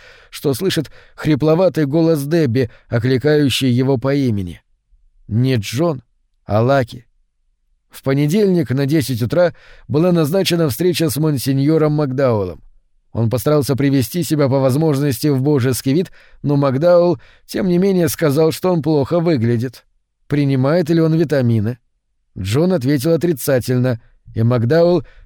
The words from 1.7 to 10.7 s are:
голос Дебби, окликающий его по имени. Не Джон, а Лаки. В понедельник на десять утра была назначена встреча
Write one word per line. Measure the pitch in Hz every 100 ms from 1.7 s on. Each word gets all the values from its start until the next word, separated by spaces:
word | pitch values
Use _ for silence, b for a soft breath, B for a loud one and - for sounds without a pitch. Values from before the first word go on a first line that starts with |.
| 160 143
голос | 160 165 160
Дебби, | 139 165 147 120 120 b b
окликающий | 120 127 131 151 151 143 - 135
его | 120 131 135
по | 135
имени. | 143 131 101 90 80 _ _ _ _ _ _ -
Не | 104 131 127
Джон, | 98 117 170 135 - _ _ _
а | - 104
Лаки. | 120 139 120 123 - _ _ _ _ _ _ _ _
В | -
понедельник | 135 139 147 185 202 175 135
на | 135
десять | 139 160 123 120
утра | 120 160 175 - b b b
была | 139 180
назначена | 170 147 196 190 170
встреча | 160